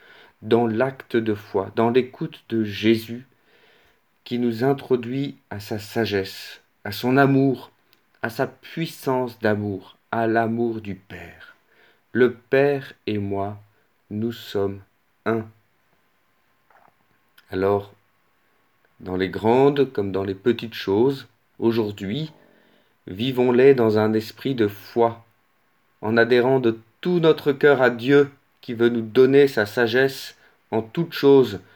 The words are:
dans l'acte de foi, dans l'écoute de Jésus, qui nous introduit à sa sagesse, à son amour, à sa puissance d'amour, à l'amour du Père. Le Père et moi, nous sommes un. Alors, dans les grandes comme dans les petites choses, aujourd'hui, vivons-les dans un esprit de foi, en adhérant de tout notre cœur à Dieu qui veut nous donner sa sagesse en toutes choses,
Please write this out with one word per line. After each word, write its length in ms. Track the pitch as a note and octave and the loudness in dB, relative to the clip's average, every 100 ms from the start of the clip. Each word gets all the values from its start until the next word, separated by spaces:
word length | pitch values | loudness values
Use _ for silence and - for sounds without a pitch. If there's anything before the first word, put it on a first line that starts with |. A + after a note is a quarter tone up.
| _ - - _ | _ -20 -20 _
dans 260 | A2 A2+ A#2+ | 0 0 2
l'acte 520 | G#2+ C3+ C3+ - A#2+ | 0 -2 -4 -4 -2
de 160 | A2 | -2
foi, 360 | G#2 - G2+ G2+ G#2+ | -4 -6 -6 -4 -2
dans 140 | A#2 | 0
l'écoute 540 | B2 A#2+ - D#3+ - - | 2 0 -4 -12 -12 -8
de 160 | A2+ | -4
Jésus, 600 | G#2+ G2 G#2+ A2+ A2 A#2+ C3+ _ _ _ _ _ _ _ _ _ | -4 -4 -2 -2 -4 -14 -16 _ _ _ _ _ _ _ _ _
qui 160 | - A#2+ | -8 -2
nous 260 | A#2+ A2+ | -2 0
introduit 720 | C3 C#3 - B2 A#2 C3 C#3 - - | 0 0 0 -2 -2 -6 -8 -10 -14
à 100 | G2+ | -14
sa 180 | G2+ A2 | -10 -10
sagesse, 840 | G#2 A#2 G#2+ G2+ F#2+ - - - _ _ | -6 -4 -2 -2 -4 -10 -18 -20 _ _
à 80 | - | -14
son 260 | G#2 B2 C3+ | -6 0 4
amour, 540 | C#3 C3+ C3+ B2 - _ _ _ _ _ | 4 4 2 0 -8 _ _ _ _ _
à 80 | A#2 | -10
sa 160 | A2+ C3 | -6 -6
puissance 920 | - - - D#3+ - - B2+ B2+ A2 | -8 -16 -10 -10 -8 -4 -4 -4 -4
d'amour, 600 | A2 G#2 G#2 F#2+ - _ _ | -2 -2 -2 -8 -12 _ _
à 140 | A#2 A2+ | -4 0
l'amour 540 | A2+ A2+ A2+ A#2 A2 | 0 0 -2 -4 -6
du 140 | G2+ | -10
Père. 640 | F#2+ - F2 E2+ - - - _ _ _ _ _ | -14 -14 -18 -18 -20 -20 -20 _ _ _ _ _
Le 200 | A2+ A#2+ | 2 2
Père 600 | A#2 - C3+ C#3+ C#3 C3+ - - | 0 -2 0 2 0 -6 -14 -6
et 120 | G#2+ | -6
moi, 420 | G2+ G2 G2 G#2 - _ _ _ - | -4 -4 -6 -10 -18 _ _ _ -12
nous 240 | G#2 A2+ | -6 -6
sommes 480 | A#2 - G#2 G2 G2 - _ _ _ - | -8 -8 -4 -4 -6 -16 _ _ _ -4
un. 180 | A2+ A2 - _ _ _ _ _ _ _ _ _ _ _ _ _ _ _ _ _ _ - | -4 -4 -16 _ _ _ _ _ _ _ _ _ _ _ _ _ _ _ _ _ _ -12
Alors, 420 | F#2+ F#2+ G2+ G#2 _ _ _ _ _ _ _ _ _ _ _ | -4 0 0 -4 _ _ _ _ _ _ _ _ _ _ _
dans 160 | F2+ F#2 | -8 -4
les 120 | F#2 | -4
grandes 640 | E2+ G#2 A#2+ C#3 C#3+ C3+ | -2 2 4 4 2 0
comme 180 | - G2+ | -2 -4
dans 140 | F#2 | -4
les 100 | G2 | -6
petites 380 | F#2+ B2+ A#2 A#2 | -4 -2 -2 -4
choses, 560 | - - G2+ B2+ C#3 - _ _ - | -10 -2 0 2 -2 -10 _ _ -4
aujourd'hui, 760 | A2+ A2+ G#2 G2+ G2 A#2+ D#3 - _ _ _ _ _ _ - | -2 0 -2 -6 -8 -8 -8 -14 _ _ _ _ _ _ -14
vivons-les 680 | F#2 B2+ B2+ B2 A#2+ C3+ | -8 -4 0 2 4 6
dans 240 | C3 A2+ G#2+ | 6 4 2
un 160 | G#2+ | 2
esprit 400 | A2 G#2+ - C3+ | 0 -4 -8 -6
de 140 | B2+ G#2 | -2 -2
foi, 540 | - - A#2+ A#2 A2+ _ _ _ _ _ _ _ _ | -4 -6 0 0 0 _ _ _ _ _ _ _ _
en 160 | G#2+ A2+ | -2 2
adhérant 440 | A#2 B2 A#2+ C3 | 4 4 4 2
de 180 | A#2 A2+ - _ | 0 -2 -6 _
tout 200 | F3+ F3 | -4 2
notre 320 | E3 D#3 D3+ | 2 2 0
cœur 280 | C#3 D3 C3+ | 2 4 4
à 80 | B2+ | 2
Dieu 400 | A#2+ A#2+ C#3+ C#3 - _ _ | 0 2 4 4 -2 _ _
qui 140 | - | -10
veut 140 | A#2 A#2+ | 0 0
nous 140 | A#2+ | 0
donner 460 | A2+ G#2+ C3 C#3 C#3 | -2 4 6 6 4
sa 180 | C3 G#2 | 2 -2
sagesse 720 | B2 A#2 A#2+ C3+ C3+ - - _ _ - | 0 0 2 0 -2 -16 -20 _ _ -8
en 120 | A2 | -6
toutes 300 | A2 - E3 | -4 -6 -6
choses, 480 | - C#3 C#3 A#2+ G2 - | 0 6 6 4 -2 -14